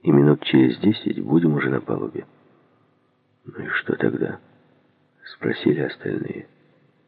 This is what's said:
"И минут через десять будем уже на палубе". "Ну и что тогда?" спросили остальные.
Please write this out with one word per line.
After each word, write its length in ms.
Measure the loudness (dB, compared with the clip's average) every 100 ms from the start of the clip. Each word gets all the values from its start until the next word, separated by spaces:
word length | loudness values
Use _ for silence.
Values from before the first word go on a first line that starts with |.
"И 100 | 6
минут 320 | 6 6 2
через 340 | 2 4 4 2
десять 400 | 0 0 -4 -6
будем 360 | 0 2 2
уже 140 | 0 -2
на 120 | -4
палубе". 440 | -4 -6 -6 -10 -14 _ _ _ _ _ _ _ _ _ _ _
"Ну 180 | -18 -14
и 40 | -6
что 260 | -6 -2
тогда?" 440 | 0 0 0 -6 -6 _ _ _ _ _ _ _ _ -20
спросили 460 | -8 -6 0 0 0
остальные. 680 | -2 -6 -8 -6 -8 -10 -14 _ _ _ _ _